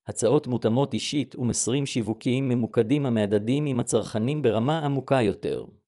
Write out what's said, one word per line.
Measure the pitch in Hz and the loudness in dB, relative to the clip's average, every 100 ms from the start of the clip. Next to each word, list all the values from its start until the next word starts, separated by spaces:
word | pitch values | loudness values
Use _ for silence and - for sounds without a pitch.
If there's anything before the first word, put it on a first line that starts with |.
| - | -12
הצעות | - 110 147 127 | -2 2 2 0
מותאמות | 120 110 120 139 | 0 2 2 0
אישית | 107 - 143 123 | -2 -2 -4 -4
ומסרים | - 120 104 - 139 139 | -4 -2 -2 0 -2 -2
שיווקיים | 131 104 110 131 127 135 | -2 -2 -2 -2 0 0
ממוקדים | 123 110 - 110 147 139 | 0 0 2 2 2 2
המהדהדים | 113 101 104 107 143 151 | 2 2 2 2 0 0
עם | 120 | -2
הצרכנים | - 113 95 110 117 151 | 0 0 0 -2 -2 0
ברמה | 127 107 123 160 | 2 2 0 0
עמוקה | 147 135 131 135 | 0 -2 2 2
יותר. | 104 - 76 64 - - | 2 0 -4 -4 -8 -18